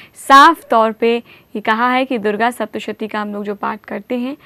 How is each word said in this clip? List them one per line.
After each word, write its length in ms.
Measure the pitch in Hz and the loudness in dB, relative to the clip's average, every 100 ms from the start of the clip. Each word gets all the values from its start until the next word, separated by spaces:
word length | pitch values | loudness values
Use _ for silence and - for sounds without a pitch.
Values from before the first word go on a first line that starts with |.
| - - | -20 -6
साफ 520 | - 269 311 320 - | 6 8 8 4 0
तौर 220 | 233 220 | 0 0
पे 260 | 214 233 233 - - _ 214 | 0 -2 -2 -6 -20 _ -8
ये 60 | |
कहा 300 | 214 220 247 | -2 0 0
है 140 | 254 262 | 0 -2
कि 120 | 226 | -2
दुर्गा 340 | 214 208 233 | -2 -2 -2
सप्तशती 560 | 240 214 220 214 208 214 | -2 -8 -10 -10 -10 -8
का 140 | 214 | -8
हम 120 | 208 | -8
लोग 100 | 208 | -8
जो 120 | 208 202 | -8 -8
पाठ 240 | 202 208 - | -8 -8 -10
करते 320 | 185 - 247 | -12 -8 -8
हैं, 200 | 247 302 | -8 -10